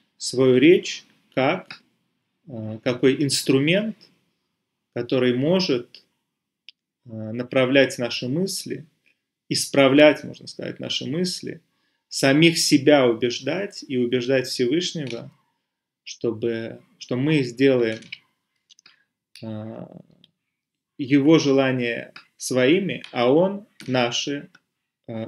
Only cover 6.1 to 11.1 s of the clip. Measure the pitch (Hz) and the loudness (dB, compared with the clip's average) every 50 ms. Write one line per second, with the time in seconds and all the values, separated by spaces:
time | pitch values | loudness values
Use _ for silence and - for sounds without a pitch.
6.1 | _ _ _ _ _ _ _ _ _ _ _ - _ _ _ _ _ _ _ 120 | _ _ _ _ _ _ _ _ _ _ _ -20 _ _ _ _ _ _ _ -16
7.1 | 110 110 110 110 113 120 123 - - 131 127 123 139 139 131 131 - - 120 117 | -14 -12 -12 -10 -8 -8 -8 -2 0 0 0 4 4 4 4 4 0 -4 -6 -6
8.1 | - - 127 123 139 170 190 190 - - - 120 127 135 - _ _ _ _ _ | -6 -8 -6 -4 -4 -4 -4 -4 -6 -8 -10 -10 -12 -12 -12 _ _ _ _ _
9.1 | _ _ _ _ _ _ _ - 156 - - - - 143 139 131 135 147 151 151 | _ _ _ _ _ _ _ -6 -6 -6 -4 -2 2 4 4 6 6 8 6 6
10.1 | 139 - - 127 - - 127 127 - - - 127 123 - 131 123 - - 127 123 | 6 2 -4 -12 -16 -16 -18 -18 -14 -12 -12 -12 -12 -12 -10 -8 -8 -8 -6 -6